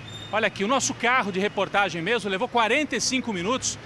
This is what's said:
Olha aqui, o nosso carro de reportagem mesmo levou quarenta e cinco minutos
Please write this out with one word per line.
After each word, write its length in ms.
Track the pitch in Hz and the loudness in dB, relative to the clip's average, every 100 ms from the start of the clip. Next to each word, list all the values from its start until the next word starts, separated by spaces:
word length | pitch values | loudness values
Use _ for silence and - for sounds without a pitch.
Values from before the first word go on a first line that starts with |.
| - - - | -12 -14 -4
Olha 140 | 214 214 | 0 0
aqui, 180 | - | 0
o 40 | 196 | 0
nosso 260 | 269 - | 2 0
carro 380 | - 233 262 202 | 0 2 2 2
de 80 | 185 | 0
reportagem 600 | 202 202 185 202 196 170 | 0 0 2 2 2 0
mesmo 300 | 175 233 196 | 0 0 0
levou 180 | 190 233 | -2 0
quarenta 480 | 233 214 277 294 240 | 2 4 2 2 -2
e 60 | |
cinco 320 | - 254 240 | 0 -2 -2
minutos 440 | 185 180 262 - - | -2 -2 -2 -2 -6